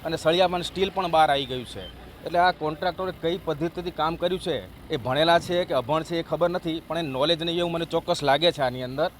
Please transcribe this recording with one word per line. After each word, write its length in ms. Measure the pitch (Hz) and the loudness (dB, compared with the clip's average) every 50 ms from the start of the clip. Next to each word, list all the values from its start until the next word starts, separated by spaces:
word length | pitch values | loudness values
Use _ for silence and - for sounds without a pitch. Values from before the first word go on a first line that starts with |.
| - | -4
અને 140 | 165 160 160 | -4 -6 0
સળિયામાં 460 | - 160 165 180 185 180 180 180 165 | 2 2 4 6 4 4 2 -2 -4
સ્ટીલ 280 | - - 180 190 196 190 | -4 -2 -2 -2 0 0
પણ 120 | - 185 175 | -2 -2 2
બહાર 240 | 165 160 156 151 | 4 6 6 6
આવી 140 | 143 139 139 | 4 0 0
ગયું 200 | 123 131 127 120 | -2 -4 -6 -6
છે. 400 | - - 101 92 90 - - - - - - - | -8 -10 -12 -12 -12 -14 -16 -18 -20 -20 -14 -10
એટલે 140 | - 165 175 | -2 2 4
આ 120 | 175 180 | 4 4
કોન્ટ્રાક્ટરે 640 | 175 - 156 156 160 156 185 180 165 170 190 185 180 - | 2 0 -4 -4 -4 -2 -4 -4 -2 -2 -6 -6 -6 -4
કઈ 180 | - 165 170 190 - | -2 -2 -2 -2 -2
પદ્ધતિથી 460 | - 156 143 160 170 - - 175 180 | -4 -4 -2 -2 -4 -4 -6 -8 -8
કામ 240 | 170 - 151 160 170 | -4 -2 0 0 0
કર્યું 260 | - 170 180 180 185 | 0 -2 -2 -2 -2
છે, 480 | - 180 156 120 92 90 - - - - | -2 -4 -4 -4 -6 -10 -16 -18 -8 -6
એ 80 | 160 139 | -6 -4
ભણેલા 420 | 110 127 131 143 160 165 170 170 | -2 -2 0 2 4 6 6 4
છે 260 | 147 139 175 175 180 | 4 2 -2 -2 0
કે 80 | 180 165 | 0 0
અભણ 300 | 131 120 - 151 160 160 | -2 0 0 -2 -2 -2
છે 160 | - 170 165 | -2 -4 -4
એ 20 | |
ખબર 280 | 160 - 160 151 170 175 | -2 -2 0 0 0 0
નથી, 320 | 175 185 - 165 156 165 - - | 0 -2 -4 -4 -6 -6 -6 -6
પણ 100 | 156 165 | -6 -4
એ 40 | |
નોલેજ 420 | 170 143 131 127 139 160 170 156 165 | -4 -4 0 0 2 2 2 0 0
નહીં 140 | 170 165 175 | -4 -2 0
એવું 140 | 175 175 | 0 0
મને 140 | 165 165 165 | 0 -2 -4
ચોક્કસ 380 | - - 165 160 - 175 - 147 | 0 -2 -2 0 0 -2 0 4
લાગે 280 | 143 135 147 160 175 | 2 4 6 4 2
છે 100 | 151 - | 2 2
આની 220 | 139 127 123 127 127 | -2 -2 -2 -4 -8
અંદર. 280 | 123 131 139 156 185 - | -6 -2 -2 -2 -2 -2